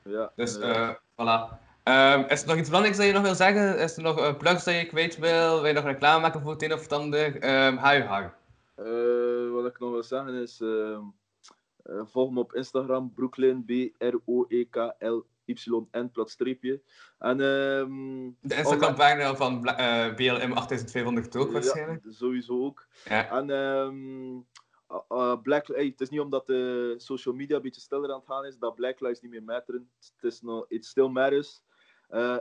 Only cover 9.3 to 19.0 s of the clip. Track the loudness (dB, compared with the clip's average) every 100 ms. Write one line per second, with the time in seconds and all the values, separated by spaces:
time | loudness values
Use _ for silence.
9.3 | 0 -2 -4 -4 -6 -6 -6 -6 -6 -6
10.3 | -8 -10 -8 -4 -2 -4 -6 -12 -20 _
11.3 | _ -20 _ _ _ -12 -12 -4 0 0
12.3 | 0 -4 -4 -4 -4 -2 -2 -4 -6 -6
13.3 | 0 2 2 -2 -2 -4 -4 -2 -2 -2
14.3 | -2 0 -2 -2 -4 -6 -4 -4 -4 -6
15.3 | _ -12 -10 -4 -4 -4 -6 -6 -6 -8
16.3 | -4 -4 -4 -6 -6 _ -20 -20 _ -4
17.3 | 0 0 0 0 -2 -4 -8 -10 -10 -10
18.3 | -12 -6 -2 2 4 2 6